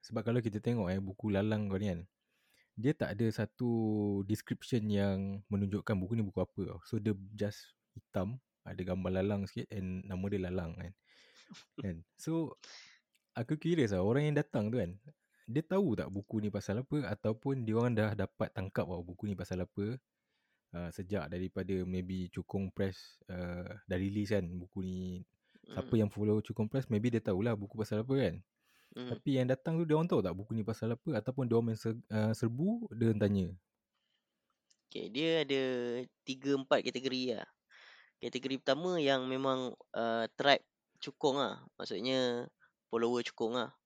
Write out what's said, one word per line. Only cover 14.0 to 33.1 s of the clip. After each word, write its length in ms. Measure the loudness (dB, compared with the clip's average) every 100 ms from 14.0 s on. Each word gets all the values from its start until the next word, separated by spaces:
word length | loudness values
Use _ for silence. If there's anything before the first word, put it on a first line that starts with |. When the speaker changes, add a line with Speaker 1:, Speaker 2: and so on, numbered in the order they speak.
Speaker 1:
orang 240 | 4 4 4
yang 100 | 2
datang 380 | 0 0 0
tu 80 | 0
kan, 160 | -2 -6 -18 -20 _ _ -4
dia 160 | -4
tahu 320 | 0 2 2
tak 160 | 2 -2
buku 320 | -4 -4 -2
ni 80 | 0
pasal 320 | -2 -2 -2
apa, 320 | 0 -2 -2
ataupun 480 | -2 -2 0 0 -2
dia 160 | 2 2
orang 160 | 4
dah 180 | 4 2 2
dapat 320 | -4 _ -4
tangkap 380 | -2 -4 -2 -2
tau 160 | -4 -6
buku 240 | -6 -4
ni 60 | -4
pasal 240 | -4 -4
apa, 400 | -4 -2 -4 -4 _ _ _ _ _ _ _
uh, 160 | -10 -10
sejak 400 | -8 -4 -4 -2
daripada 560 | -4 -4 -4 -2 -2 0
maybe 420 | -2 -2 -4 -4
Cukong 400 | -6 -4 -4 -4
Press, 480 | -2 -2 -2 -16 -20 -12
uh, 400 | -8 -6 -6 -8 -12 -4
dah 120 | 0
release 340 | 0 0 0
kan 100 | 0 0 -6
buku 220 | -10 -6
ni. 200 | -6 -4 -6 -8 -12 _ _ _ -12
Siapa 240 | -8 2
Speaker 2:
Hmm. 80 | 4
Speaker 1:
yang 60 | 4
follow 320 | 2 2 2
Cukong 260 | 0 -2 0
Press, 220 | 0 0
maybe 240 | 2 2
dia 80 | 0
tahulah 320 | 2 0 2
buku 240 | -2 -4 -6
pasal 240 | -2 -2
apa 140 | 0 2
kan. 240 | 2 -2 -12 _ _ _ _
Speaker 2:
Hmm. 160 | -12 -8
Speaker 1:
Tapi 160 | -4 0 2
yang 120 | 2
datang 280 | 0 0 0
tu, 80 | 4
dia 80 |
orang 160 | 4 4
tahu 120 | 2 2
tak 80 |
buku 240 | -2 -4 -2
ni 80 | -2
pasal 280 | -2 -2
apa, 160 | -2 0 -2
ataupun 240 | -2 -2 4
dia 120 | 4
orang 160 | 4
main 40 | 0
ser-, 240 | -2 -4 -2
uh, 200 | 0 2
serbu, 560 | 2 0 0 0 0 -4
dia 160 | 0
orang 120 | 2